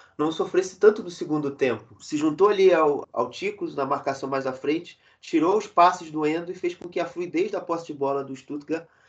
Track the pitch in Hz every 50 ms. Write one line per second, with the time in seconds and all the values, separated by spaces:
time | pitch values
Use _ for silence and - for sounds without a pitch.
0 | - _ _ - 151 160 160 - 185 - - 185 185 - - - - 214 214 -
1 | 175 175 175 - 170 147 151 151 143 139 139 - 135 127 113 110 - - - -
2 | - - 156 147 151 156 151 151 190 208 208 190 190 185 175 160 156 147 143 123
3 | - _ - - 123 - - - 175 202 208 - 175 156 147 143 135 135 143 135
4 | - 147 135 - 147 131 139 135 131 131 131 - - 143 156 170 175 - - _
5 | _ _ _ _ - - - 160 151 175 202 214 - - - 175 170 180 180 -
6 | 170 160 151 156 151 151 156 170 170 175 185 180 - 175 175 - - 175 - 180
7 | 165 170 - 170 180 156 143 160 202 214 208 180 - - 165 165 160 - 147 135
8 | 139 139 139 139 135 131 135 131 - - 143 147 143 - 156 165 165 _ _ _
9 | _